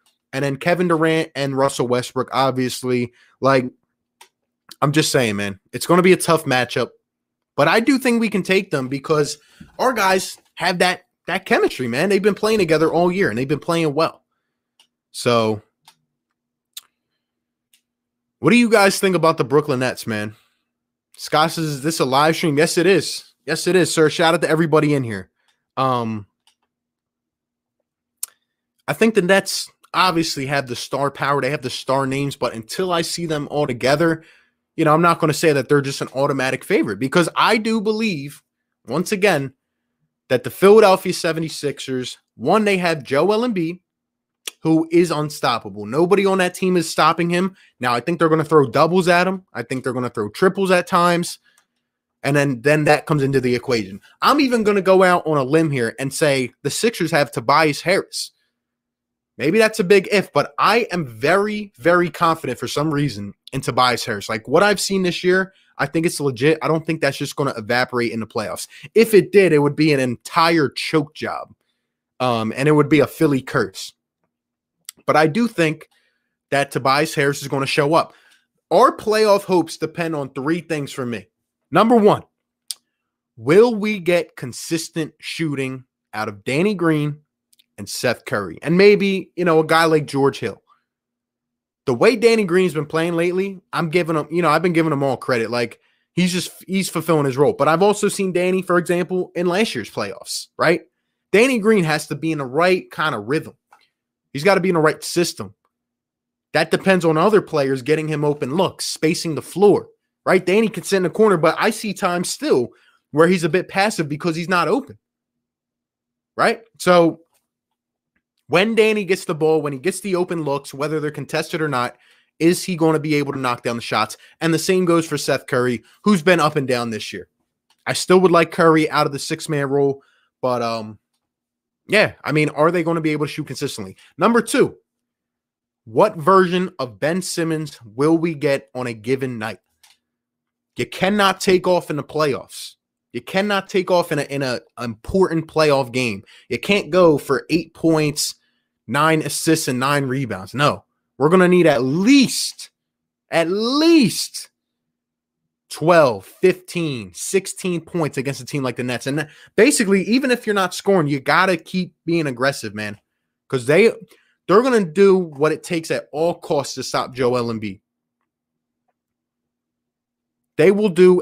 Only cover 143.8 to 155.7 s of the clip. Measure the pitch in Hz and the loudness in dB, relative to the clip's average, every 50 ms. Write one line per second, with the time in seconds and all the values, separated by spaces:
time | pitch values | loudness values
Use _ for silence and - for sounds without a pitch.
143.8 | 170 - 185 175 165 - 160 143 139 - 139 139 143 127 120 - - _ _ - | 0 2 2 0 0 0 -2 -4 -4 -4 -6 -6 -4 -4 -6 -6 -10 _ _ -10
144.8 | 120 120 110 - - - - 190 180 160 165 160 151 156 - 156 156 151 143 135 | -10 -10 -10 -12 -8 -4 0 0 0 0 0 -4 -4 -2 0 2 2 4 2 2
145.8 | 135 120 117 127 127 117 101 95 - _ - - _ - 120 117 - - 202 208 | 0 -2 -4 -4 -4 -4 -4 -8 -12 _ -20 -20 _ -8 -8 -6 -2 0 0 0
146.8 | - 147 156 185 180 165 151 135 - - 139 123 - - 156 180 - - _ - | 0 0 2 4 6 6 4 2 0 -2 -4 -4 -2 -2 -4 -4 -4 -6 _ -2
147.8 | - 160 160 156 151 147 143 - - - - _ _ _ _ _ _ _ _ _ | 0 2 2 2 0 0 -2 -4 -6 -6 -8 _ _ _ _ _ _ _ _ _
148.8 | _ - 117 143 151 160 160 156 147 143 - - - 160 160 160 - 147 127 123 | _ -4 0 2 2 2 2 2 0 -4 -6 -2 0 2 2 2 0 -2 -4 -2
149.8 | 131 139 147 143 139 127 127 139 135 107 104 92 98 95 - 143 147 139 98 - | -2 0 0 0 -2 -2 -4 -4 -4 -6 -8 -10 -10 -8 -2 0 0 0 0 -2
150.8 | - _ _ _ _ _ _ - 131 156 180 185 180 175 180 180 165 160 139 117 | -8 _ _ _ _ _ _ 0 2 4 6 6 6 6 6 6 6 4 4 2
151.8 | 131 131 143 175 196 240 285 277 247 - - - - - - - - - _ _ | 0 -2 -2 0 4 4 6 6 4 2 0 -4 -6 -8 -10 -14 -20 -20 _ _
152.8 | _ _ _ _ _ _ _ _ _ _ - 165 165 165 190 208 226 240 269 294 | _ _ _ _ _ _ _ _ _ _ -2 0 0 0 -2 -2 -2 -2 0 2
153.8 | 320 339 339 320 247 170 - - - - - - - - _ _ _ _ _ _ | 4 4 6 6 4 2 0 -4 -8 -10 -10 -14 -16 -18 _ _ _ _ _ _
154.8 | _ _ _ _ _ _ _ _ _ _ _ _ _ _ _ _ _ _ | _ _ _ _ _ _ _ _ _ _ _ _ _ _ _ _ _ _